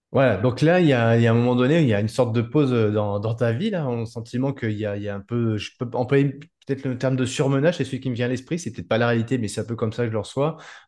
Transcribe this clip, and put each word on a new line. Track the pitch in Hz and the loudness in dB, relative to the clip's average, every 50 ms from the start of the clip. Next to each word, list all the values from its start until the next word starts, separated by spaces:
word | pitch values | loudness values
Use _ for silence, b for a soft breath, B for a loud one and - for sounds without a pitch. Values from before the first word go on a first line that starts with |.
| _ _ | _ _
Voilà, | - 123 139 123 104 | 2 4 4 4 4
donc | 95 107 127 117 - | 2 2 0 2 2
là, | 147 160 175 185 | 2 4 4 4
il | 175 | 4
y | 147 131 | 4 4
a, | 120 117 113 117 | 4 4 4 6
il | 117 | 6
y | 117 | 6
a | 117 | 4
un | 113 | 4
moment | 120 120 123 123 | 4 4 2 2
donné, | 123 123 127 160 170 156 | 2 4 4 4 4 4
il | |
y | 120 104 | 4 2
a | 101 | 2
une | 104 | 0
sorte | 107 - - 127 113 110 | 0 0 0 0 2 0
de | 120 | 0
pause, | 113 117 - 151 147 127 123 | -2 0 2 2 2 2 2
euh, | 117 110 104 | 2 2 2
dans, | 104 107 104 101 101 104 | 2 0 -2 -2 -4 -4
dans | 104 113 113 | -4 -4 -2
ta | 117 123 117 | 0 0 0
vie, | 110 131 196 226 | 0 -2 -2 -4
là, | 202 175 147 | -4 -4 -4
on | 127 120 | -4 -4
a | 117 | -4
le | 113 | -6
sentiment | 110 - 120 113 - - 123 131 139 135 | -8 -8 -12 -12 -6 -4 -2 -2 -2 -2
qu'il | - 120 110 | -4 -4 -4
y | 107 101 107 | -4 -4 -4
a, | 104 101 | -4 -6
il | 101 101 | -6 -6
y | 101 | -8
a | 101 | -8
un | 98 | -10
peu, | 95 - 117 120 117 113 107 | -8 -6 -4 -2 -2 -2 -2
je | 104 - - - | -4 -6 -10 -10
peux | - 120 120 113 | -10 -8 -6 -4
employer | 117 123 110 139 139 143 139 135 - - - _ _ _ | -4 -2 2 2 2 2 2 -2 -6 -14 -20 _ _ _
peut-être | - 139 135 - | -8 -8 -6 -4
le | 135 123 | -6 -4
terme | 113 - 131 135 | -2 -2 -2 0
de | 127 127 | 0 -2
surmenage, | - - - 143 135 139 135 139 170 170 | -2 -2 -2 0 0 2 2 2 0 0
c'est | - 135 | 0 -4
celui | - 135 123 | -4 -6 -6
qui | - 135 | -6 -6
me | 120 | -4
vient | 110 123 | -2 -2
à | 120 | -2
l'esprit, | 131 123 - - 190 | -4 -6 -6 -8 -8
c'est | 170 - 113 | -8 -8 -10
peut-être | 113 - - | -10 -12 -4
pas | - 117 | -2 0
la | 113 120 117 | 2 2 2
réalité, | 117 117 113 - 135 | 2 0 0 0 -2
mais | 123 110 | -2 -2
c'est | 95 - - | -4 -6 -6
un | 104 | -6
peu | 117 117 | -6 -6
comme | - 117 110 - | -4 -4 -4 -2
ça | - 120 | -4 -4
que | 117 | -2
je | 110 | -4
le | 107 | -4
reçois, | 101 - - 135 143 156 160 B B B B B B | -6 -4 -4 -2 -2 -2 -4 B B B B B B